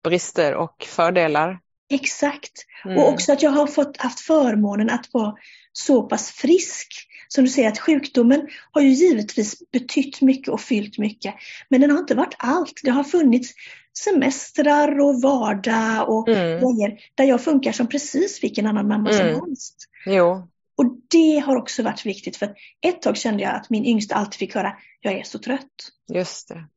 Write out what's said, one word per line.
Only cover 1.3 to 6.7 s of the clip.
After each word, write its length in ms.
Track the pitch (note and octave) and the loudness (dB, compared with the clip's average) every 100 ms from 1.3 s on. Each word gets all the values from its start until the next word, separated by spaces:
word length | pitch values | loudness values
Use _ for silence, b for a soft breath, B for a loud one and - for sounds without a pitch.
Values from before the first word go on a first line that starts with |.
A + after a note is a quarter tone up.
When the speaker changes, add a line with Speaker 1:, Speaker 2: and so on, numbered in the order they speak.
| D3 E3 F#3 _ _ _ | 0 -2 -6 _ _ _
Speaker 2:
Exakt. 640 | C#4 C4+ - C#4+ - - - - B | -4 -4 -4 -4 -4 -18 -20 -20 B
Speaker 1:
Mm. 140 | F#3+ F#3+ | -4 2
Speaker 2:
Och 100 | D4 | 2
också 240 | C#4 - | 2 0
att 100 | C#4+ | 2
jag 80 | D4+ | 2
har 160 | C#4+ D4 | 2 0
fått, 300 | D4+ C#4 - | 0 -2 -4
haft 240 | B3 - | -8 -8
förmånen 720 | - D#4 B3+ G#3+ G3+ G3+ A3 | 0 2 2 2 0 0 -2
att 180 | A#3+ - | -2 -4
vara 220 | A#3+ G#3 G#3 b b b | -4 -4 -8 b b b
så 300 | - - B3+ | -8 2 2
pass 280 | - A3 - | 2 -6 -6
frisk. 580 | - C4 F4+ - | -4 2 2 2